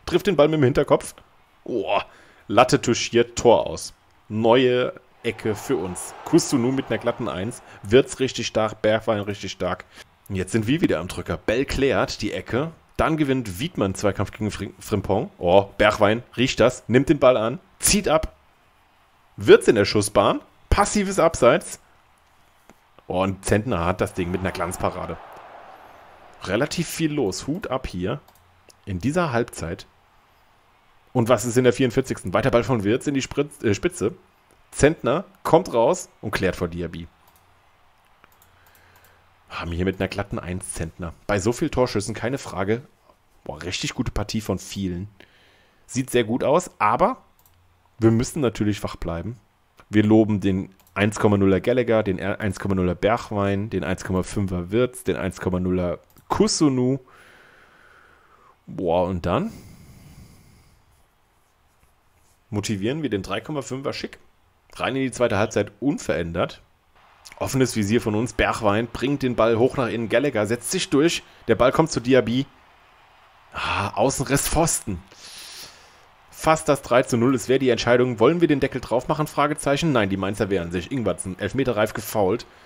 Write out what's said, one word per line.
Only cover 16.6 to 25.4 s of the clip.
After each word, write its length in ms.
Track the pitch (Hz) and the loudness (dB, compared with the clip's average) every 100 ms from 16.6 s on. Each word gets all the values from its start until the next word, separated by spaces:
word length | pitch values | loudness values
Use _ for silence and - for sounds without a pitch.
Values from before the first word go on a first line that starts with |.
| 113 - - | 2 2 2
nimmt 200 | 120 143 | 2 4
den 120 | 147 | 4
Ball 160 | 127 120 | 6 4
an, 240 | 110 127 _ - | 2 -4 _ -4
zieht 300 | - 208 185 | 0 0 2
ab. 260 | 160 - - _ _ _ _ _ _ _ _ _ - | 0 -2 -14 _ _ _ _ _ _ _ _ _ 0
Wirtz 320 | 107 233 - | 8 8 8
in 80 | 113 | 4
der 80 | |
Schussbahn. 560 | - 107 104 208 202 294 - _ - | 4 2 2 4 4 2 -6 _ 0
Passives 500 | 202 202 208 196 190 | 2 2 0 0 4
Abseits. 600 | 165 - 120 165 - - _ _ _ _ _ _ _ _ _ - _ _ - | 2 6 4 4 0 -18 _ _ _ _ _ _ _ _ _ -20 _ _ -6
Oh, 160 | 90 | -2
und 220 | 95 92 | -2 -2
Zentner 400 | - 104 113 90 | 0 0 0 -2
hat 160 | 85 92 | 0 0
das 140 | 104 | -2
Ding 160 | - 87 | -4 -4
mit 80 | 90 | -4
einer 100 | 92 | -4
Glanzparade. 640 | 90 87 - 95 87 85 85 - - | -4 -6 -4 -4 -4 -10 -12 -14 -20